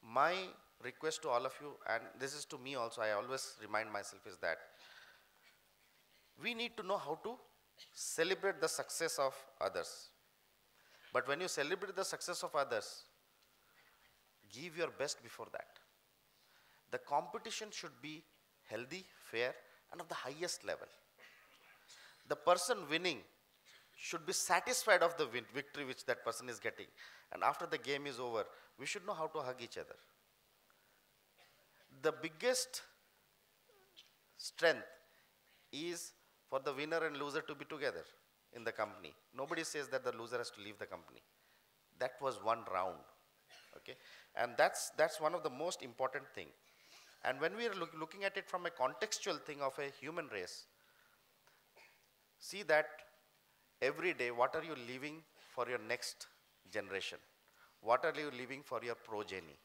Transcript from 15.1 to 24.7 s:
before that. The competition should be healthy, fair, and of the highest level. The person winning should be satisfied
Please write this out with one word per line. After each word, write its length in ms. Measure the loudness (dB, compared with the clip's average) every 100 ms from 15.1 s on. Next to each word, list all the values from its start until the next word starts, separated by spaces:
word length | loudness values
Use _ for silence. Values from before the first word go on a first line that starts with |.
| -2
before 260 | -8 -10 -8
that. 140 | -8 -10 -16 -20 _ _ _ _ _ _ -20 -20 -20 _
The 80 | -8
competition 680 | 2 2 2 -6 -6 -6 -6
should 300 | -8 -10 -10
be 220 | -10 -10 -14 _ _ _ -8
healthy, 340 | -6 -6 -8 -10 -18 -4
fair, 240 | 2 2 2 -14 -20 _
and 80 | -12
of 80 | -6
the 60 |
highest 500 | -4 -4 -4 -4 -4
level. 220 | -2 -4 -4 -16 _ _ -20 -20 -20 -20 -20 -20 -20 -20 -20 -20 -4
The 80 | 0
person 420 | 6 6 6 0 2
winning 300 | 2 2 -2 -8 -20 _ _ -20 -20 -20 -12
should 300 | -6 -4 -2
be 60 |
satisfied 680 | 0 4 4 4